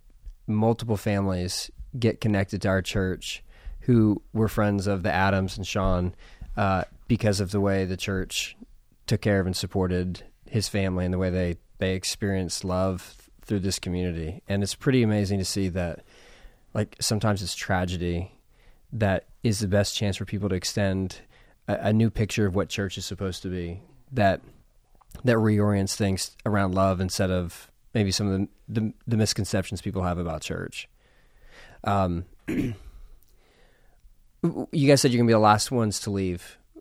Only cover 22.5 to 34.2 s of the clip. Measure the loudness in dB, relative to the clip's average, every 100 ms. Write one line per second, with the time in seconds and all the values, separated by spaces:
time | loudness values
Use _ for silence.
22.5 | 0 -2 -4 -4 -6 -10 -6 -6 -6 -6
23.5 | -6 -6 -10 -14 -20 -8 0 2 2 -4
24.5 | -20 _ _ _ -20 _ -2 2 4 6
25.5 | 4 4 2 0 0 0 0 -4 -6 -2
26.5 | 0 2 4 2 2 0 0 0 0 -2
27.5 | -8 -20 _ _ 0 2 2 0 0 -2
28.5 | -6 -6 -4 -4 -6 -2 0 2 0 -2
29.5 | -2 -4 -6 -6 -2 -2 -2 -4 -6 -8
30.5 | -8 -8 -12 -16 _ _ _ _ _ -20
31.5 | -20 -20 -8 -2 0 2 -2 -6 -12 -6
32.5 | -2 -2 -6 -14 -20 -20 -20 -20 -20 _
33.5 | _ -20 _ _ _ -20 -20